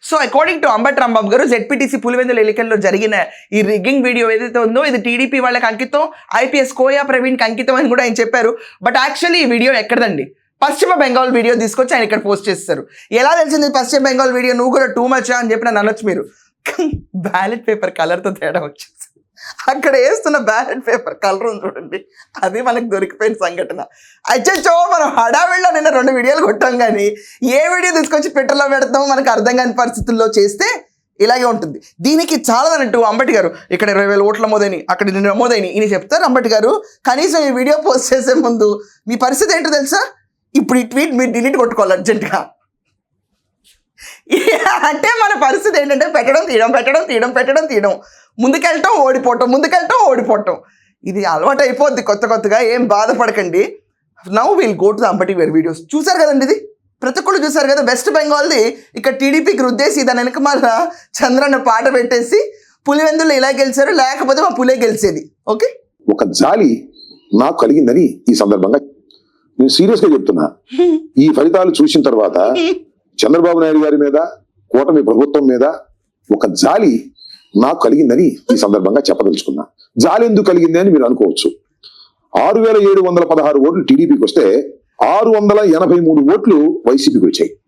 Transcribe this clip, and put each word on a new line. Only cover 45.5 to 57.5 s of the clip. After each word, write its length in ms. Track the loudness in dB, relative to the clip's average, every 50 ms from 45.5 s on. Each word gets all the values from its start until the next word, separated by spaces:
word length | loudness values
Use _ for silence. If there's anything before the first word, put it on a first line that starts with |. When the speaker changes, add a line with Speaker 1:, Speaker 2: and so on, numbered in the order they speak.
| 0 0 -2 0 0 0
Speaker 1:
ఏంటంటే 260 | 0 0 0 0 0 0
పెట్టడం, 380 | 0 0 0 2 2 2 0
తీయడం, 260 | 0 0 0 2 2
పెట్టడం, 320 | 2 0 0 2 0 0 0
తీయడం, 280 | 0 -2 -2 -2 0
పెట్టడం, 340 | 0 -2 0 2 0 0 0
తీయడం, 340 | 0 -2 0 0 0 -2 -2 -8 -20 _ _ _ _ _ -2
ముందుకెళ్ళటం, 600 | 0 0 0 0 0 0 -2 0 0 0 2 2
ఓడిపోవటం, 500 | 2 2 2 0 0 0 0 0 0 0
ముందుకెళ్ళటం, 600 | 2 0 0 2 0 0 0 2 0 2 2 2
ఓడిపోవటం. 460 | 2 0 0 -2 -2 -2 0 -4 -6 -6 -10 _ _ _ _ _ _ _ -12
ఇది 220 | -8 -6 -4 -2
అలవాటు 360 | -2 -2 0 0 0 2 2
అయిపోద్ది 400 | 0 0 2 0 0 0 0 -2
కొత్త 240 | -2 -2 -2 -2 0
కొత్తగా, 340 | -2 -2 0 0 2 2 2
ఏం 280 | 2 2 0 0 0 0
బాధపడకండి. 920 | 2 0 2 0 0 0 0 -2 0 -2 -4 -2 0 -2 -2 -2 -4 -16 _ _ _ _ _ _ _ _ _ -4
Now 180 | -2 0 0 2
we'll 280 | 2 2 0 0 -2
go 120 | 0 0 0
to 80 | 0
the 100 | 2 0
అంబటి 280 | 0 0 0 -2 -2 0
గారి 180 | 0 0 -2
వీడియోస్. 280 | -2 -6 -6 -8 -8 -10 -12 _ -6
చూసారు 260 | -4 -2 0 0 2
కదండి 240 | 2 2 2 0 0
ఇది, 220 | 0 -2 -2 -4 -14 -20 _ _ _ _ _
ప్రతి 180 | -8 -6 -6 -4
ఒక్కళ్ళు 260 | -2 -2 -2 0 -2
చూసారు 220 | -2